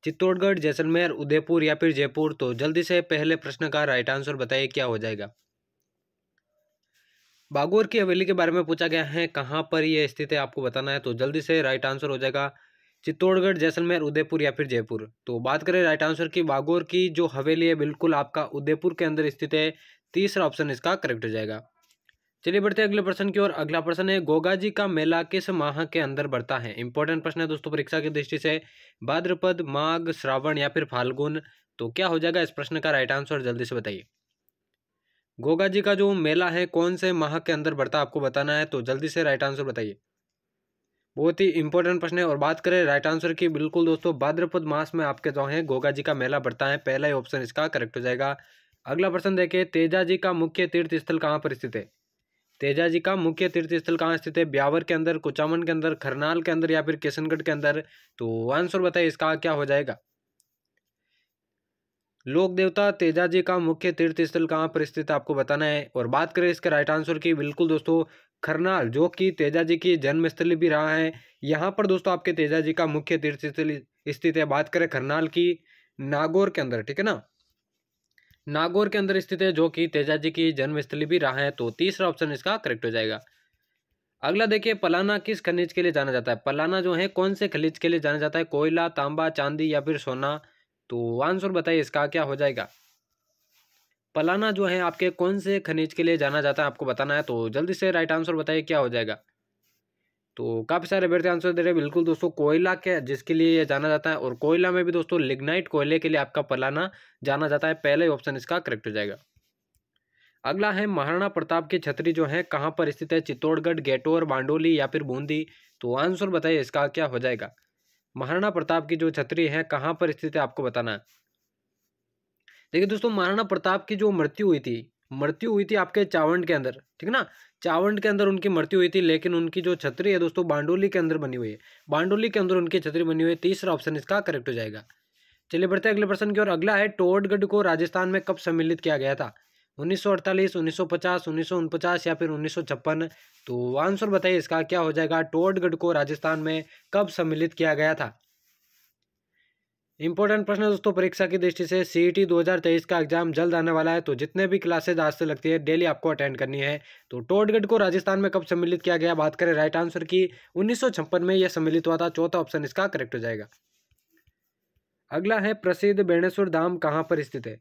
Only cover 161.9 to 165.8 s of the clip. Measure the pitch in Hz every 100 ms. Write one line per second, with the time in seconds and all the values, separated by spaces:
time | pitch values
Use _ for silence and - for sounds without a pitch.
161.9 | 165 170 165 165 175 160 160 143 - 196
162.9 | 135 120 123 113 110 104 _ _ _ _
163.9 | _ _ _ _ _ _ _ _ _ _
164.9 | _ _ 147 190 220 196 214 185 175